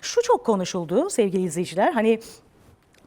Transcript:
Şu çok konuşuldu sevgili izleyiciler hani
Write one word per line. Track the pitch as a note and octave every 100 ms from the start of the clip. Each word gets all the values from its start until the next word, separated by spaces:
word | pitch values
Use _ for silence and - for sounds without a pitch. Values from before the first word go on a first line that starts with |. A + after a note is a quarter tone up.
Şu | - A#4+
çok | A#4 A4+ -
konuşuldu | G3 F3 F#3 D#3+ G3+ E4
sevgili | - G3+ F#3+
izleyiciler | F3+ D#3+ F3 E3 C#4
hani | B3+ A3 A3+ - - _ _ _ _ _ _